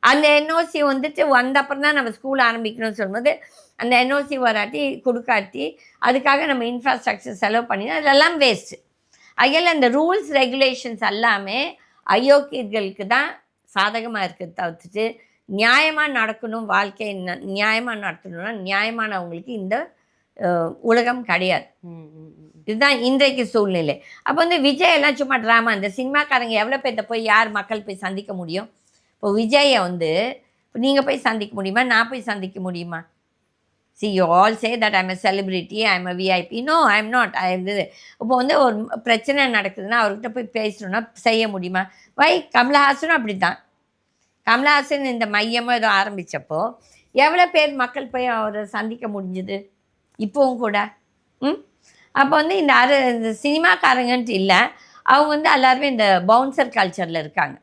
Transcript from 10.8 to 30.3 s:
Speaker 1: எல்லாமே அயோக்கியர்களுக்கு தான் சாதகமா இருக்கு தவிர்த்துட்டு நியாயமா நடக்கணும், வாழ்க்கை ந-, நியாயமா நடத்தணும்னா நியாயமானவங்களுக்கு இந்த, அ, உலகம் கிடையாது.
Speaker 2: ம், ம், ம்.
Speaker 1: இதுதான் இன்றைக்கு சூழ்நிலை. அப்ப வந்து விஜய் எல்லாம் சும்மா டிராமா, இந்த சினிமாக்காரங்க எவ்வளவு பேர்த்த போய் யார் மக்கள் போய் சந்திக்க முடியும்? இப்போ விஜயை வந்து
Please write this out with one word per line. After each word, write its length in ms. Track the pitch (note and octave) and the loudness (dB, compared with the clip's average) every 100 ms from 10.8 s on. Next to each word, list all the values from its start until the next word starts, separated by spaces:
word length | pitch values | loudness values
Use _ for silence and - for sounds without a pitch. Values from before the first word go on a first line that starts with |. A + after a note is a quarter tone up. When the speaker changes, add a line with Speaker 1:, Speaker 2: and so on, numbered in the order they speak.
| B3+ A3 G#3+ | -10 -4 -4
Speaker 1:
எல்லாமே 480 | G3+ A#3 G3+ G3 A3+ D#4 - _ _ - | 0 0 0 -2 -6 -6 -10 _ _ 0
அயோக்கியர்களுக்கு 1000 | G3 B3+ C#4+ C#4+ - A3 G#3+ G3 G3 G3 | 0 6 4 4 -8 -6 -4 -6 -8 -2
தான் 240 | A#3+ D4+ - _ _ _ | 0 0 -8 _ _ _
சாதகமா 480 | G3+ G3+ A3+ A3+ A3 | -2 0 -2 -6 -4
இருக்கு 220 | F#3 F3 F3 F3 | -4 -6 -14 -6
தவிர்த்துட்டு 460 | F3+ E3 F3 G3+ A3+ A#3 _ _ _ | -6 -6 -12 -6 -6 -6 _ _ _
நியாயமா 560 | G3 A3+ B3+ D#4 D#4 D4+ C4 | 0 2 4 2 0 -2 -2
நடக்கணும், 480 | A3 A3 A#3 A3 A3 | -4 -4 -8 -8 -2
வாழ்க்கை 360 | F#3+ G3 F#3+ G#3+ G3 F3+ | -2 -2 -6 -10 -8 -8
ந-, 140 | F3 F#3+ | -8 -8
நியாயமா 400 | G3 G#3 A3 A#3+ G#3+ | -2 0 0 -2 -8
நடத்தணும்னா 500 | G3+ E3+ F#3+ E3+ G3 A3+ F#3 | -8 -10 -14 -12 -10 -10 -4
நியாயமானவங்களுக்கு 840 | G3 G#3+ A#3 G#3+ G3 F3 E3+ G3 A#3 | -2 -2 -4 -6 -6 -8 -12 -10 -10
இந்த, 160 | F#3+ A3+ E4+ _ _ _ _ - | -4 -4 -6 _ _ _ _ -6
அ, 140 | F#3 F3 E3 - - | -2 0 -2 -4 0
உலகம் 340 | A#3 A#3+ B3 | 2 2 -4
கிடையாது. 420 | A#3 F3 F#3 E3+ - _ | -2 0 2 -2 -4 _
Speaker 2:
ம், 280 | F3 E3 D#3 D#3 | -20 -20 -20 -20
ம், 120 | D#3 D#3 | -20 -20
ம். 100 | D#3 _ | -20 _
Speaker 1:
இதுதான் 360 | - A3 C#4 C4+ A#3+ | -8 0 2 2 2
இன்றைக்கு 380 | C4+ C#4 C4 A#3 | 4 2 2 -2
சூழ்நிலை. 500 | A#3 G#3 F#3 D#3 C#3 - - | 0 2 0 0 -4 -8 -10
அப்ப 140 | - C#4+ | -4 0
வந்து 180 | E4+ F4 | 2 4
விஜய் 340 | C#4 C#4 F4 D#4+ | 2 2 2 4
எல்லாம் 200 | C#4+ C#4+ | 2 0
சும்மா 140 | C4+ C4 | -2 -2
டிராமா, 360 | A3+ A#3 A3+ G#3 | 4 2 4 0
இந்த 120 | G3 F#3+ | -2 -4
சினிமாக்காரங்க 580 | B3+ C#4+ D4 C4 A#3+ A3 | -2 0 0 0 0 0
எவ்வளவு 240 | G#3+ C4+ | 0 0
பேர்த்த 200 | C4 A3 G#3+ | -2 -4 -4
போய் 160 | A#3 A3 | -4 4
யார் 180 | G#3+ A3+ | 4 4
மக்கள் 340 | G#3 G3 A3 G#3 | -2 -4 -6 -6
போய் 160 | F#3+ | -8
சந்திக்க 300 | F#3+ F#3+ G3+ | -8 -8 -10
முடியும்? 340 | F#3+ E3+ F3 A3+ _ _ _ _ | -10 -6 -6 -8 _ _ _ _
இப்போ 180 | _ G#3 G#3 | _ -2 0
விஜயை 400 | A3+ C#4+ C#4+ B3+ F3+ | 2 4 4 4 0
வந்து 240 | F3+ E3 E3 A#3 | -2 -2 0 -2